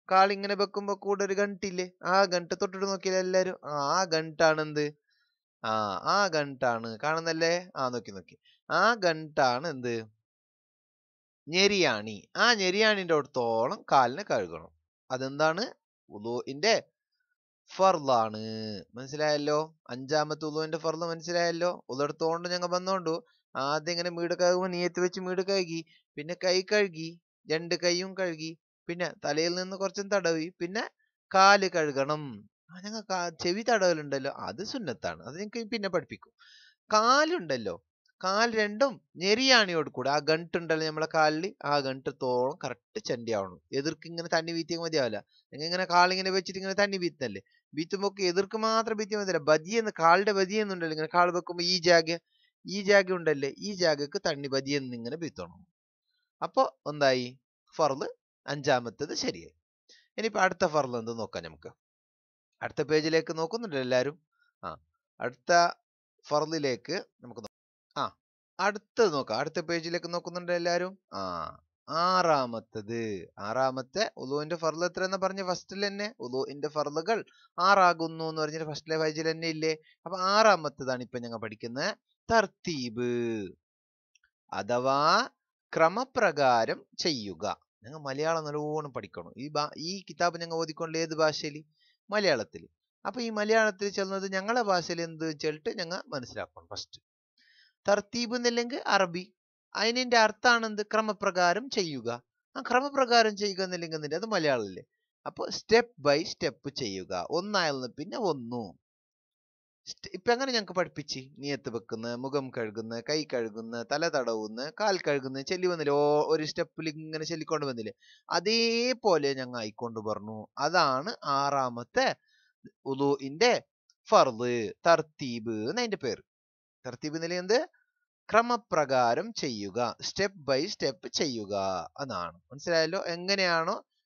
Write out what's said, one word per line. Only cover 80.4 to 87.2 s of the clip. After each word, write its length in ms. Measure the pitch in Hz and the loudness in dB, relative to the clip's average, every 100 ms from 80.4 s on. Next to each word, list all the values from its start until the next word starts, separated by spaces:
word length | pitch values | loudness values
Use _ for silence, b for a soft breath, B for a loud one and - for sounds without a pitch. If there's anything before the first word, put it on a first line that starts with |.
| 220 180 151 131 131 127 | 8 6 2 -6 -4 -4
ഇപ്പൊ 160 | 120 127 | -4 -8
ഞങ്ങൾ 180 | 120 113 | -6 -6
പഠിക്കുന്ന 580 | 110 107 117 123 185 220 _ _ - | -8 -8 -10 -4 -4 -6 _ _ 2
തർത്തീബ്, 1160 | 226 196 _ - 151 123 110 123 120 117 113 92 69 _ _ _ _ _ _ _ _ - | 4 2 _ -6 -4 -4 -2 0 0 0 -2 -6 -12 _ _ _ _ _ _ _ _ -10
അഥവാ 760 | 95 101 123 131 139 156 196 254 _ _ _ - 160 | -6 -2 0 2 4 6 4 2 _ _ _ -4 4
ക്രമപ്രകാരം 1080 | 160 202 262 262 202 147 131 120 113 202 - - | 4 4 -4 2 2 4 4 6 4 -2 -8 -6
ചെയ്യുക. 600 | 180 135 | -4 -2